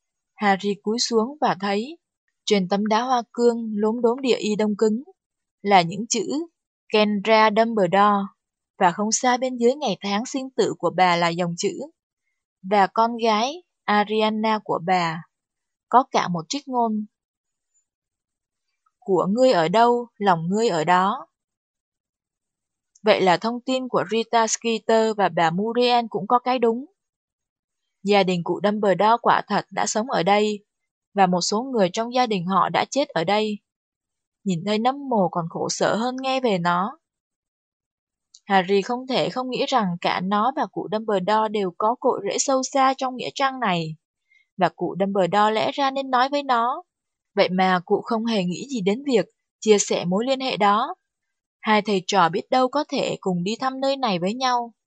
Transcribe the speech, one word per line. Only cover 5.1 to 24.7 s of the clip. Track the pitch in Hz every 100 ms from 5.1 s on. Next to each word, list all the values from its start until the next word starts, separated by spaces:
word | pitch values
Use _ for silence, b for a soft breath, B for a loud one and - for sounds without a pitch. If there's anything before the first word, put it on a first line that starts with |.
| - _ _ _ _
là | 196 196
những | 170 180 233
chữ | 220 - 285 339 _ _ _ _
Kendra | 214 208 208 202 220 214 208
Dumbledore, | 233 220 180 190 208 202 196 _ _ _ _ -
và | 185
không | 170 208
xa | 214 254 240
bên | 262 254
dưới | 233
ngày | 285 269 -
tháng | 196 202 254
sinh | 277 262 -
tử | 196 -
của | 170 160
bà | 185 170
là | 170
dòng | 170 175 170
chữ: | 202 190 285 _ _ _ _ _ _ _ 185
"Và | 202 196
con | - 233 233
gái | 226 208 247 349 - _
Ariana | - 208 208 220 214 220 220 214
của | - 151 170
bà." | 185 170 165 - _ _ _ _ _ -
Có | 240 269
cả | - -
một | 170 156
trích | 277 277
ngôn: | 254 233 214 214 _ _ _ _ _ _ _ _ _ _ _ _ _ _ _ _ _ _ _
"Của | - 180 185
ngươi | 220 262
ở | 185 160
đâu, | 208 240 240 240 -
lòng | 202 170 165
ngươi | 202 233
ở | 165
đó." | 160 180 190 247 - _ _ _ _ _ _ _ _ _ _ _ _ _ _ _ _ _
Vậy | 208 -
là | 185 170
thông | 226 240
tin | - 262 254
của | 180 180
Rita | 220 220 233 220
Skeeter | - 233